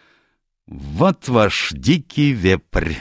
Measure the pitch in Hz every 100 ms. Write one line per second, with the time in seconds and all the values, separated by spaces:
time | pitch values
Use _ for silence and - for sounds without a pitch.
0 | _ _ _ _ _ _ _ 69 69 78
1 | 185 - - 120 104 - - 71 67 165
2 | - - 147 123 90 92 - - 82 78